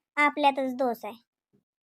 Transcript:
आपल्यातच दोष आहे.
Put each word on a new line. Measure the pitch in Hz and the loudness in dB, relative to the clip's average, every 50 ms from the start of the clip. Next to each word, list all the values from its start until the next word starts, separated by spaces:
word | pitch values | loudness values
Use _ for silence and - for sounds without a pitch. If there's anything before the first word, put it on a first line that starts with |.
| _ _ _ | _ _ _
आपल्यातच | - 294 285 285 302 294 277 269 277 269 262 254 | 2 2 2 2 2 2 2 2 2 -2 -4 -4
दोष | 247 269 247 233 233 - | -2 -2 -2 -2 -4 -8
आहे. | 208 233 226 _ _ _ _ _ _ _ _ _ _ _ _ | -14 -16 -18 _ _ _ _ _ _ _ _ _ _ _ _